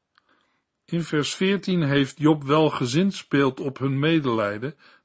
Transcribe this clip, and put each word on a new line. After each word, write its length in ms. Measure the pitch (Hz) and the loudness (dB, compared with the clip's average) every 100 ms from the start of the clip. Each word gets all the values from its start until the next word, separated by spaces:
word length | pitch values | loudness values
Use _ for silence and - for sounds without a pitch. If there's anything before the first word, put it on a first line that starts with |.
| _ _ _ _ _ _ _ _ _ | _ _ _ _ _ _ _ _ _
In 180 | 170 | -6
vers 320 | 160 151 135 - | -2 -4 -4 -2
veertien 460 | 190 196 196 180 | 0 0 0 0
heeft 360 | 143 143 135 - | 2 2 0 2
Job 240 | 147 156 | 2 2
wel 260 | 135 156 156 | 2 2 2
gezinspeeld 880 | - 123 143 196 - - 143 139 131 | 0 -2 0 0 -2 -2 2 2 0
op 180 | 143 131 | -8 -4
hun 220 | 135 135 | -4 0
medelijden, 760 | 151 165 135 113 101 104 131 - - _ | 0 2 0 0 -2 -4 -10 -12 -20 _